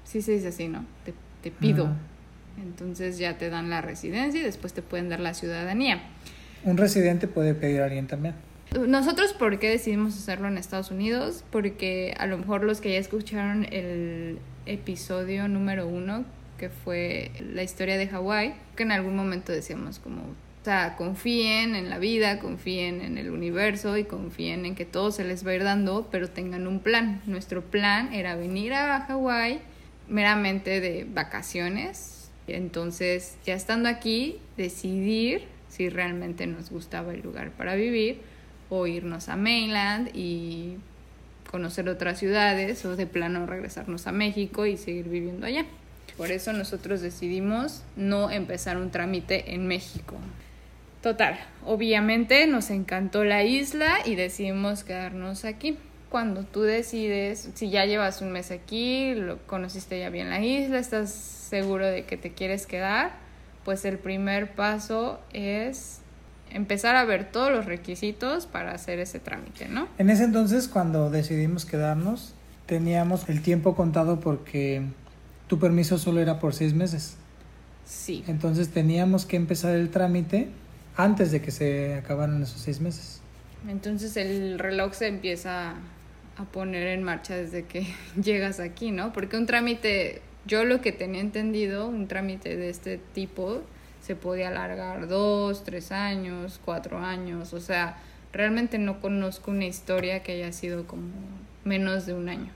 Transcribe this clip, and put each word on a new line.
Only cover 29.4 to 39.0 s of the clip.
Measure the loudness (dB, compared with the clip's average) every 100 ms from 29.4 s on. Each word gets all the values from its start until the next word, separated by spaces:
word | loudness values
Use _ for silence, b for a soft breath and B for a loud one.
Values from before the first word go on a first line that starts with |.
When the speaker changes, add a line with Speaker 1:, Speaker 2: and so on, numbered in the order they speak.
| 0 -2 -8 B B -20 -4
Speaker 1:
meramente | 2 4 4 2 0 0 0
de | 0 -4 -4
vacaciones. | -4 -2 -4 -6 -4 -2 -2 -6 -10 -14 -18 -20 -18 -8
Entonces, | -6 -4 -4 -6 -2 0 0 -2 -10 -4
ya |
estando | -4 0 0 2
aquí, | 0 0 0 0 -4 -12 -6
decidir | -6 -4 -4 0 2 2 2 0 -4 -20 -20
si | -4 -4
realmente | 0 -2 -2 -6 -4 -6
nos | -6 -8
gustaba | -10 -8 -8 -6
el | -8
lugar | -10 -8 -10
para | -6 -4 0
vivir | 2 2 2 0 B B B B -6
o | -2 0
irnos | -2